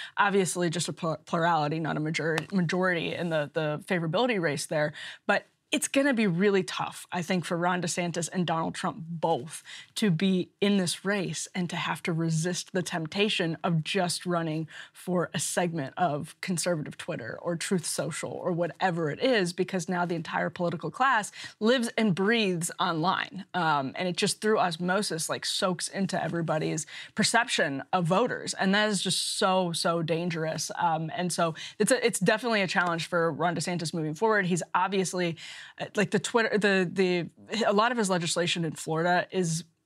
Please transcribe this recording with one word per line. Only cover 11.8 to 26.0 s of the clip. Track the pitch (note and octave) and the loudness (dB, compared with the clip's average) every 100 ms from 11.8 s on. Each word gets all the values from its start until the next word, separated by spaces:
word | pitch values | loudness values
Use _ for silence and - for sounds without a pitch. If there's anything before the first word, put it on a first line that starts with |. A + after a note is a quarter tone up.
| D#3 E3+ | -4 -4
to | - | -2
resist | D#3+ E3 D#3+ F3+ F3+ - | 0 0 0 0 -4 -4
the | F#3 | -4
temptation | - F3 D#3+ G3+ G#3+ - E3 D#3+ | -4 -4 -4 0 0 0 -2 -2
of | F#3+ D#3+ | 0 0
just | - G3 F3 - F3+ | 0 -2 -2 -2 -2
running | E3+ D#3+ D#3 D#3 - - | -2 -2 -4 -6 -12 -20
for | - - F3 - | -12 -2 -2 -2
a | - | -2
segment | - G3 F3 E3 C3 - | -2 0 0 -2 -6 0
of | F3 D3 D#3+ - | 0 0 -6 -8
conservative | - F3 F3+ E3 D3+ - | -4 -2 0 -2 -4 -10
Twitter | - - A2+ - | -8 -8 -8 -8
or | E3+ E3+ | -4 -4
Truth | - F#3 - | 0 -2 0
Social | - D#3+ - - | -4 -4 -6 -8
or | - F3 | -4 -2
whatever | E3+ E3+ - F#3 E3+ D#3 | 0 -2 0 0 0 -2
it | - | 0
is, | C4 A3+ F3 | 2 2 2
because | F#3 F3+ F#3+ E3 | -2 -2 -2 -2
now | F3 F3 | -2 0
the | E3+ | -2
entire | D#3+ F3+ F3 | -4 -2 -2
political | F3 F3 E3+ D#3 | -2 -2 -2 -6
class | - C4 A3+ G3 - - - | 0 2 2 -2 -10 -16 0
lives | G#3+ C4 A#3 - | 4 4 2 0
and | A3 | 2
breathes | E3+ G3 A#3 G3 E3+ E3+ - | 2 2 4 2 0 -4 -2
online. | F3+ E3 F3+ D3+ - F#3 - | -2 0 0 0 -4 -10 -6
Um, | F3+ D#3+ C#3+ C3+ - | 0 2 2 0 -4
and | F3+ | -4
it | F3 | 0
just | G#3 - | -2 0
through | G#3+ G#3+ | 2 2
osmosis, | F3+ E3 F3+ G3 G3 D#3+ D3+ | 2 0 0 0 0 -4 -4
like, | C3+ - | -4 -4
soaks | - F#3+ F3 - | 0 0 0 -4
into | G3 | -4